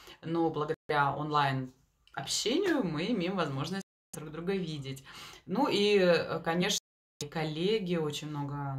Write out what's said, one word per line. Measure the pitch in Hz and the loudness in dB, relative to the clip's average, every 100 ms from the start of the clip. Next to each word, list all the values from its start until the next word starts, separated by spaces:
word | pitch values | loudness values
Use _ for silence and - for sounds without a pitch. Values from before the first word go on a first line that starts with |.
| - - | -20 -14
но | 160 165 165 | -2 0 2
благодаря | 147 151 151 - 151 139 139 | 0 -2 -2 0 2 2 0
онлайн-общению | 151 147 139 131 127 - _ _ _ - - - 208 294 392 294 | 0 2 2 0 -4 -10 _ _ _ -10 -4 -2 0 2 2 2
мы | 185 151 190 | 0 -2 0
имеем | 233 170 196 | 0 0 0
возможность | 156 135 135 196 - _ _ | -2 -2 -4 -6 -8 _ _
друг | 160 151 | -14 -10
друга | 151 175 | -6 -4
видеть. | 196 165 151 135 135 - - - - - | -2 -2 -6 -8 -10 -14 -18 -18 -16 -4
Ну | 196 277 | 0 2
и, | 202 208 208 | 4 6 6
э, | 180 165 - 165 | 6 6 2 -2
конечно, | 165 170 185 - - _ _ - | 0 2 2 0 -6 _ _ -14
мои | 143 | -8
коллеги, | 170 156 151 185 220 180 170 | -4 -4 0 0 0 0 0
очень | 151 147 151 | 0 -4 -6
много | 147 143 143 139 | -6 -4 -4 -4